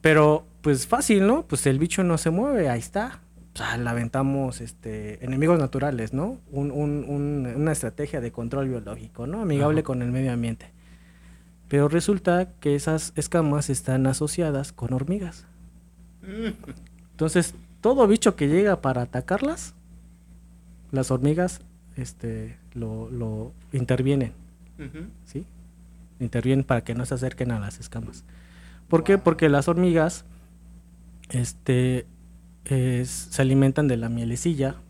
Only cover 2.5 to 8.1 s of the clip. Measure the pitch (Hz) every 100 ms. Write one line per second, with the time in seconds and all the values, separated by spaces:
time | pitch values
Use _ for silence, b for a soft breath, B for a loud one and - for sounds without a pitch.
2.5 | 262 151 120 - 196 240 - - - -
3.5 | - - 117 120 117 117 131 135 139 131
4.5 | 123 113 - 113 107 107 107 123 131 156
5.5 | 170 135 135 143 127 110 131 185 262 -
6.5 | 135 143 135 147 147 131 143 143 143 123
7.5 | 120 156 151 117 - 147